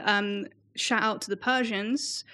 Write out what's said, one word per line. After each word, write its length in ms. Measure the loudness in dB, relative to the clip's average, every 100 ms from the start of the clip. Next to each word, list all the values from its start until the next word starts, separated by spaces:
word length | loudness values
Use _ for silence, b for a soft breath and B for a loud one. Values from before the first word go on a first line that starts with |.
| 2
um, 400 | 2 2 -2 -6 -12 _ -4
shout 260 | 0 2
out 200 | 2 0
to 60 | -4
the 60 | -2
Persians, 840 | 2 2 2 0 0 -2 -2 -8 -12